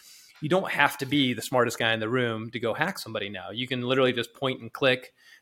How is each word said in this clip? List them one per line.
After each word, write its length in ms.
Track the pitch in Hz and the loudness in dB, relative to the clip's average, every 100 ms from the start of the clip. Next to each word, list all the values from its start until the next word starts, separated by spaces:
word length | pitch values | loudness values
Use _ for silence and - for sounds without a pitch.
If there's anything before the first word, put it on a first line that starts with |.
| - - - - | -20 -20 -20 -8
You 80 | 151 | 0
don't 200 | 180 190 | 0 2
have 260 | 175 143 - | 2 2 2
to 80 | 131 | 0
be 260 | 143 127 | 2 2
the 80 | 110 | 0
smartest 380 | - 127 117 - | 0 2 2 2
guy 140 | 117 | 0
in 60 | 113 | 0
the 100 | 110 | 0
room 420 | 127 120 113 113 | 0 0 -2 -6
to 80 | 113 | -4
go 160 | 113 104 | -2 0
hack 240 | 170 190 | -2 -4
somebody 300 | 117 110 101 | -8 -6 -6
now. 200 | 95 92 | -8 -8
You 160 | 110 123 | -8 -4
can 140 | 131 | -2
literally 320 | 123 131 127 | 2 4 4
just 220 | 120 113 - | 2 -4 -4
point 260 | 135 131 | -4 -4
and 100 | 113 | -10
click. 420 | - 135 127 - _ - - | 0 2 2 -2 _ -20 -20